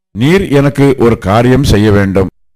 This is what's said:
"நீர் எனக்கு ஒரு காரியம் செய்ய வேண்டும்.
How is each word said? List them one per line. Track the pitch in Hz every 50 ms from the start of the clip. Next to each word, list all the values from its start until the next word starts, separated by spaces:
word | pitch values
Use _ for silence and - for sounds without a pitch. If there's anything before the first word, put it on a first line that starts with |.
| _ _
"நீர் | - 98 123 147 180 196 196 -
எனக்கு | 139 143 139 143 139 - 139 139 - -
ஒரு | 117 117 113 -
காரியம் | - 92 101 117 120 123 127 131 147
செய்ய | - - 101 107 107
வேண்டும். | 101 101 98 98 92 98 95 87 _ _ _ _ _